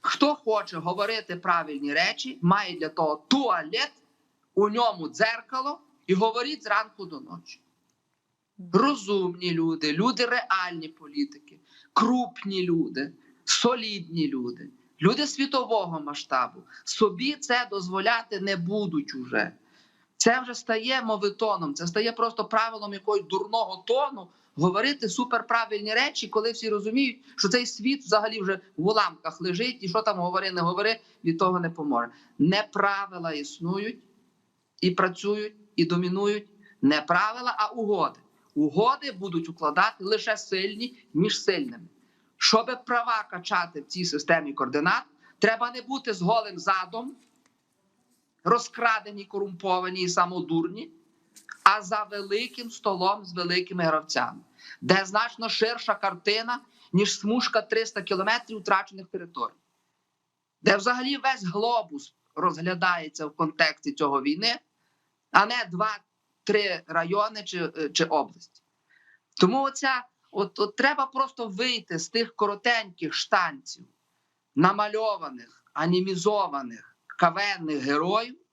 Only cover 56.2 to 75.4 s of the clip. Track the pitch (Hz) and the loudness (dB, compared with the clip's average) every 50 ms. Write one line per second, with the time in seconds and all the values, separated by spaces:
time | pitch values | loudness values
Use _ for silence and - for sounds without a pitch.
56.2 | _ 202 208 220 226 233 247 - - _ _ _ _ _ - 180 208 208 - - | _ 0 0 0 0 -4 -6 -6 -8 _ _ _ _ _ 2 2 4 4 0 -2
57.2 | - 208 226 254 - - - 226 214 - 220 220 226 220 - 208 180 - 202 185 | -2 0 0 2 0 2 0 0 0 2 0 0 0 -2 -4 -8 -4 -2 -2 0
58.2 | 190 208 226 240 240 - 220 214 180 - 196 190 202 - 202 190 190 - - 185 | 2 2 0 0 -2 -8 -12 -8 -8 -6 -6 -6 -8 -8 -14 -18 -18 -12 -12 -12
59.2 | 175 170 170 127 120 110 _ _ _ _ _ _ _ _ _ _ _ _ _ _ | -12 -12 -8 -8 -8 -8 _ _ _ _ _ _ _ _ _ _ _ _ _ _
60.2 | _ _ _ _ _ _ _ _ - 202 196 202 196 240 247 247 254 269 277 269 | _ _ _ _ _ _ _ _ 4 4 4 4 4 0 0 0 0 -2 -4 0
61.2 | - 269 262 247 202 175 165 202 220 233 240 226 208 160 147 139 - - _ _ | 0 0 0 0 -4 -4 -2 0 0 2 2 0 0 -2 -10 -14 -14 -16 _ _
62.2 | _ _ _ 151 170 180 160 147 165 180 185 175 185 185 180 170 160 156 _ - | _ _ _ -2 0 0 0 0 -4 -4 -2 0 2 0 0 0 -4 -8 _ -8
63.2 | 160 147 - - 165 156 - - 165 156 151 _ - 147 135 - 156 139 139 139 | -8 -8 -2 -2 -2 -2 4 4 2 2 2 _ -6 -8 -2 0 0 2 2 2
64.2 | 135 143 151 175 208 233 240 254 _ _ _ _ _ _ _ _ _ _ _ _ | 2 0 0 0 0 -2 -2 -2 _ _ _ _ _ _ _ _ _ _ _ _
65.2 | _ _ - - 202 220 240 247 226 185 170 180 214 214 208 208 _ _ _ _ | _ _ 6 6 6 6 2 -2 -4 -4 -2 -2 -2 -2 -2 -8 _ _ _ _
66.2 | _ _ _ _ _ - 208 214 202 196 180 160 - - 160 165 165 170 190 208 | _ _ _ _ _ 2 2 2 2 0 -2 -4 -6 -2 -2 -2 0 2 0 0
67.2 | 208 220 220 208 180 - 185 180 170 156 - 160 156 139 139 - 160 160 160 151 | 0 0 -2 -10 -12 -8 -6 -4 -4 -4 -4 -4 -6 -2 0 0 0 2 2 0
68.2 | 139 - - - - - _ - _ _ _ _ _ _ _ _ _ _ _ _ | 0 -2 -8 -20 -20 -20 _ -20 _ _ _ _ _ _ _ _ _ _ _ _
69.2 | _ _ _ - - 180 233 269 269 269 269 - - - - - - _ _ _ | _ _ _ 4 4 4 4 2 0 0 -2 -2 -2 -2 -2 -2 -6 _ _ _
70.2 | _ _ - 202 202 190 _ - - - - - 262 277 294 285 269 269 - 262 | _ _ -4 -4 -4 -4 _ -4 -4 -4 0 0 2 2 2 2 -2 -2 0 -2
71.2 | 269 262 - - 233 220 190 185 247 254 247 220 180 _ 170 165 165 - - 226 | -4 -2 -4 -8 -8 -8 -4 -2 -2 -2 -2 -4 -6 _ -6 -6 -6 -2 0 0
72.2 | 233 226 - - 214 202 202 202 _ 240 240 226 220 196 170 - 170 147 - - | 0 0 0 0 0 0 0 0 _ 2 2 2 0 -6 -10 -8 -8 -6 -4 -4
73.2 | - - - 190 180 165 147 - - - - - - _ _ _ _ _ _ _ | 0 2 2 2 2 0 -4 -10 -14 -16 -16 -16 -18 _ _ _ _ _ _ _
74.2 | _ _ _ _ _ _ _ 135 160 185 196 208 208 208 208 220 220 220 202 185 | _ _ _ _ _ _ _ 6 6 6 6 4 0 0 0 -2 0 0 -2 -2
75.2 | 160 143 131 120 | -6 -12 -12 -14